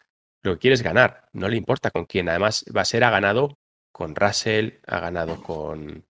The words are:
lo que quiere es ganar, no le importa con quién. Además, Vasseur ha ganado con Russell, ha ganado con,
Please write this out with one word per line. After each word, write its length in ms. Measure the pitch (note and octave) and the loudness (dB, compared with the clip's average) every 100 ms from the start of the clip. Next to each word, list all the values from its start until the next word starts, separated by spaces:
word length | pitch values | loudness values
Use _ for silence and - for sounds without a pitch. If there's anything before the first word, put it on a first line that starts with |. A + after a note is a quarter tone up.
| _ _ _ _ | _ _ _ _
lo 120 | G2 | -4
que 60 | E2+ | 0
quiere 140 | B2+ | 4
es 80 | C3 | 4
ganar, 480 | A#2+ F#2+ B2+ - _ | 4 4 4 2 _
no 160 | G2 F#2+ | -6 -4
le 80 | A2+ | -2
importa 340 | F2 C3+ A2 | -2 -2 -2
con 140 | F#2 E2+ | -4 -4
quién. 220 | F#2+ F2+ | -2 0
Además, 380 | E2+ G#2 - - | 2 0 0 -2
Vasseur 360 | G#2+ F#2+ A#2 A#2+ | -2 0 2 4
ha 40 | |
ganado 480 | G#2 G2+ G#2+ C#3+ C#3+ _ _ _ | 4 2 2 0 -4 _ _ _
con 200 | - E2 | -10 -8
Russell, 580 | D2 G2+ - A2+ G#2+ A2 - - | 0 2 2 0 0 0 -6 -8
ha 120 | F2 | -6
ganado 420 | E2+ F2 E2 D#2+ | -4 -4 -4 -6
con, 640 | - E2 D2+ D#2 D2+ - - | -8 -8 -8 -8 -12 -16 -20